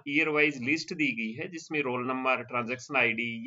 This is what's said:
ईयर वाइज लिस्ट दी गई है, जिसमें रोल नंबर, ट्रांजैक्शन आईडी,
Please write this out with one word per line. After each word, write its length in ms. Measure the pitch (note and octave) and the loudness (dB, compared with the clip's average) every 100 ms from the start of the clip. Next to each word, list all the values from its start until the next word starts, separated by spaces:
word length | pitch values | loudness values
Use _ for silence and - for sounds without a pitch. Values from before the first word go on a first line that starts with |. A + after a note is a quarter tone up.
| C#3+ | 0
ईयर 220 | D3 D#3 | 2 4
वाइज 320 | D3+ D3 C3+ | 4 4 2
लिस्ट 300 | A#2+ D#3 D3+ | 0 0 -2
दी 180 | E3 C#3+ | 0 0
गई 180 | A#2 A2 | 0 -4
है, 140 | B2 F#3 | -6 -8
जिसमें 340 | E3 - D#3 | -10 -4 -2
रोल 260 | C3 B2 B2 | 0 0 -2
नंबर, 360 | C3 C3 B2+ | 0 2 0
ट्रांजैक्शन 520 | A#2+ B2 A#2 B2 - C#3 | 0 -4 -2 -6 0 2
आईडी, 300 | A#2 A2+ A#2 A#2 | 4 2 -4 -4